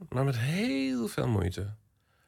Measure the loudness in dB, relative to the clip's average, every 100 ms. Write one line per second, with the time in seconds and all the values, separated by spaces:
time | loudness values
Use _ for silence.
0 | -6 0 2 2 0 0 0 0 0 0
1 | -2 0 2 2 2 -2 -6 -8 _ _
2 | _ _